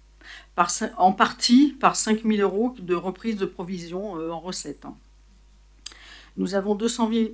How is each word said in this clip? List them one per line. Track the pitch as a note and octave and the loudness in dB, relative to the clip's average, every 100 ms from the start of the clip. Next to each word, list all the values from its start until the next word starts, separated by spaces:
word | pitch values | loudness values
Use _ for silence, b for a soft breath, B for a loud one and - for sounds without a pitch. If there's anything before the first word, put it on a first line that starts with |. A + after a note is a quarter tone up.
| _ _ B B B - | _ _ B B B 0
par | F3 | 0
cin-, | - A3 - | 0 -4 2
en | F3+ | 4
partie | G3+ A3+ - - B3 C#4+ | 4 2 2 4 6 6
par | - F3 E3 | 4 2 2
cinq | - G#3+ | 2 0
mille | A3+ G#3+ | 2 2
euros | G3 F#3+ B3 B3 | 2 2 -2 -4
de | F3 F3 | -4 -4
reprise | F3 F#3 A3+ G#3+ | -4 -6 -6 -4
de | F3+ | -4
provision, | - F3+ F#3 E3+ F3+ G#3 E3+ | -6 -8 -8 -8 -8 -8 -8
euh, | D#3+ | -8
en | E3 | -8
recette. | E3+ F3+ D3+ C#3 - - - _ _ _ _ _ _ _ B B B B B - | -8 -8 -10 -12 -16 -18 -20 _ _ _ _ _ _ _ B B B B B -6
Nous | F#3 G3 | -2 -2
avons | G3 G#3 | -2 0
deux | A#3 | 0
cent | A#3 A3+ A3+ A3 | 0 0 0 -2